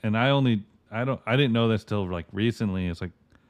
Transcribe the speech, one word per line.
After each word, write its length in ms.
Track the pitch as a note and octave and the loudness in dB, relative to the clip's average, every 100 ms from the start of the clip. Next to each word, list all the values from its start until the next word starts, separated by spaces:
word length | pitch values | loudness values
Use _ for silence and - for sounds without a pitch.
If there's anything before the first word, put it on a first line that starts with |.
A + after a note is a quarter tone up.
and 120 | A2 A2 | -2 2
I 140 | C3 | 2
only, 320 | C#3 C3 G#2+ - _ - | 4 2 0 -4 _ -10
I 140 | A2 | -6
don't, 160 | B2+ B2 - | -4 -4 0
I 80 | B2+ | 2
didn't 160 | C#3 | 2
know 140 | A#2 A#2 | 2 2
this 140 | G#2+ | 0
till, 220 | - G#2 F#2 | -2 -4 -2
like, 180 | F2+ E2 | -6 -6
recently. 540 | G2 A#2 - G#2+ F#2 F2+ | -2 -2 0 -2 -2 -4
It's 140 | E2+ | -4
like, 80 | F2+ - _ _ | -10 -12 _ _